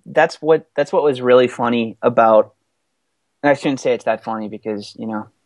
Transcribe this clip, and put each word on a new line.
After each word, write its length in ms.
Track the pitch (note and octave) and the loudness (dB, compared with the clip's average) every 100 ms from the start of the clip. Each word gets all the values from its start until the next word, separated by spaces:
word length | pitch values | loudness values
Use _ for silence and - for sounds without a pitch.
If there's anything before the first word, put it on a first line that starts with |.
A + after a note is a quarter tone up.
that's 380 | - D#3 E3 - | -6 0 0 -2
what, 260 | D3+ D#3+ - - | 0 0 0 -6
that's 160 | C#3+ | -2
what 100 | F#3 | 0
was 200 | D3 B2+ | 0 0
really 260 | B2 B2+ B2 | 4 4 4
funny 480 | - A#2+ A#2+ A2+ - | 0 -2 -2 -4 -2
about, 520 | B2 A#2+ A2+ A2 G#2 _ _ _ _ _ _ _ _ _ | -2 2 4 4 2 _ _ _ _ _ _ _ _ _
and 60 | D3 | -2
I 60 | |
shouldn't 260 | C3+ D3+ C3 | 0 -2 -4
say 140 | C#3 | -2
it's 100 | A#2 | -4
that 180 | - A2 | -4 -6
funny 260 | - A2 G#2+ | -6 -10 -10
because, 440 | G#2 A2 G#2 G#2 - | -12 -10 -10 -10 -14
you 80 | A2 | -10
know, 220 | G#2+ G#2+ _ | -10 -12 _